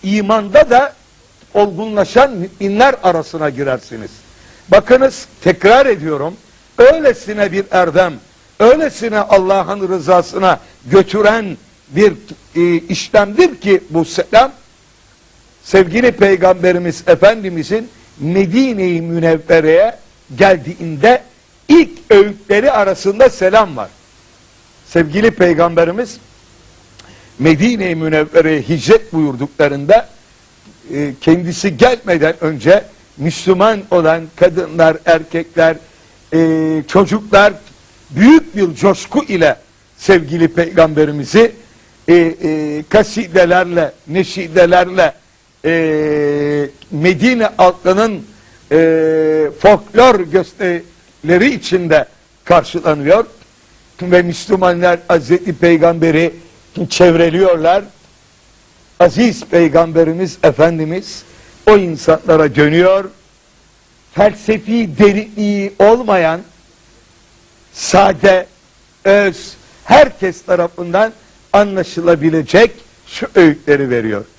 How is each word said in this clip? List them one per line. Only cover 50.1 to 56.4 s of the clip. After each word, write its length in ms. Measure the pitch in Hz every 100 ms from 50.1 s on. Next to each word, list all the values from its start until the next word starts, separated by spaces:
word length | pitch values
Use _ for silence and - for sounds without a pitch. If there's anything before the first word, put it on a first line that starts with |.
| 214
göster-, 640 | 170 185 170 - 185 170 170 _ _ _ 151 180 262
içinde 540 | 240 - 185 170 156 127 _ _ _
karşılanıyor. 840 | - 175 - 175 160 147 143 202 233 _ _ _ _ _ _ -
Ve 200 | 180 175
Müslümanlar 800 | 175 165 - 190 180 175 180 175 -
Hazreti 500 | 170 127 180 185 156
Peygamber'i 760 | 170 165 170 170 165 156 165 -